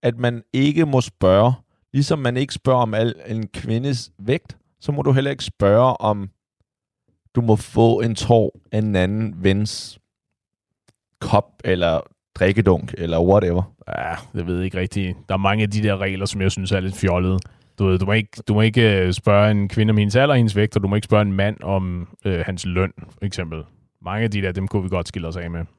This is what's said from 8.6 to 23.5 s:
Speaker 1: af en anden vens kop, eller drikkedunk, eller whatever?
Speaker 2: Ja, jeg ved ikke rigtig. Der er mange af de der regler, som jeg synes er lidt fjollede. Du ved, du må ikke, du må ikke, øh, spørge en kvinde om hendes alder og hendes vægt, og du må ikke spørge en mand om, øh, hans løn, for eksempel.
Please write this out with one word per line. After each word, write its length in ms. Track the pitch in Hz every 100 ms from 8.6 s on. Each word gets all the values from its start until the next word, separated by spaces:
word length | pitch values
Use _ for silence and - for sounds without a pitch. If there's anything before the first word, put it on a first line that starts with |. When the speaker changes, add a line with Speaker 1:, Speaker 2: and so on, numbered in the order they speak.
| _
Speaker 1:
af 60 | 107
en 180 | 107 95
anden 380 | 92 104 110 82
vens 560 | 95 98 107 - - - _ _ _ _ _ _ _ _ _ _ _ _
kop, 300 | - 104 - _
eller 360 | - 90 85 80 - _ _ -
drikkedunk, 580 | 92 101 98 90 - -
eller 240 | 82 82
whatever? 500 | 87 101 92 87 92 _ -
Speaker 2:
Ja, 280 | - 73 82 -
jeg 140 | - 85
ved 140 | 90
ikke 180 | 92 92
rigtig. 360 | 92 101 92 87 -
Der 40 |
er 60 | 98
mange 240 | 98 107
af 60 | 104
de 120 | 104
der 140 | 107 95
regler, 280 | 98 95 98
som 160 | 101
jeg 100 | 95
synes 200 | 95 92
er 80 | 98
lidt 160 | 95 95
fjollede. 440 | 98 90 92 95 - _ _ _
Du 60 | 98
ved, 140 | 92
du 60 | 95
må 60 |
ikke, 180 | 107 107 - -
du 60 |
må 80 | 104
ikke, 400 | 110 113 113 98
øh, 120 | 90
spørge 380 | 87 - 101 107
en 160 | 104 101
kvinde 220 | - 110
om 60 | 107
hendes 180 | 104 113
alder 180 | 143
og 40 | 135
hendes 180 | 113 101
vægt, 200 | 104 -
og 80 |
du 40 | 98
må 80 | 104
ikke 100 | -
spørge 160 | 104
en 120 | 104
mand 240 | 95 101 107
om, 440 | 85 98 92 90 87 - 101
øh, 140 | 90 82
hans 200 | 90 92
løn, 260 | 90 95 - -
for 160 | _ 101
eksempel. 380 | - 85